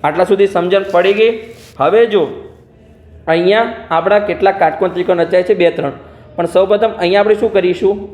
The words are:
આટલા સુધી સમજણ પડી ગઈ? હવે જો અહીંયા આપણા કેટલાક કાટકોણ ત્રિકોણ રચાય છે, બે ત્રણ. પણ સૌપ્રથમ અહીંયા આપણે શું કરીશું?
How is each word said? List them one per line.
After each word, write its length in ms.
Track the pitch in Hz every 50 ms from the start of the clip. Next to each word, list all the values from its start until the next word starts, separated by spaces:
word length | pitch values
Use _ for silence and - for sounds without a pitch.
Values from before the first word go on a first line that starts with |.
| -
આટલા 240 | 147 151 170 185 180
સુધી 220 | 196 196 202 196 -
સમજણ 300 | 180 175 180 190 196 190 - -
પડી 220 | 175 180 196 202 214
ગઈ? 120 | 220 233 233 - - - - - - - - -
હવે 200 | 135 160 190 226 233
જો 160 | 226 202 196 156 120 98 - - - - - - _ _ _ - - - _ - - - - -
અહીંયા 400 | - 160 170 175 185 202 220 233 233 - - - -
આપણા 300 | 165 165 165 190 202 208 202 -
કેટલાક 260 | 175 - - 196 190 -
કાટકોણ 300 | 180 160 156 - 190 180 165
ત્રિકોણ 240 | 180 175 180 185 170 170
રચાય 200 | 165 175 180 180 180
છે, 60 | 208
બે 160 | 180 175 170 -
ત્રણ. 180 | 165 156 139 - - - - - - - - -
પણ 100 | - 170
સૌપ્રથમ 460 | - - 175 190 190 208 208 226 220 214 -
અહીંયા 220 | 180 175 190 202 208
આપણે 160 | 214 214 208
શું 100 | 233 220 -
કરીશું? 400 | 196 180 180 175 - 190 190 202 208 - -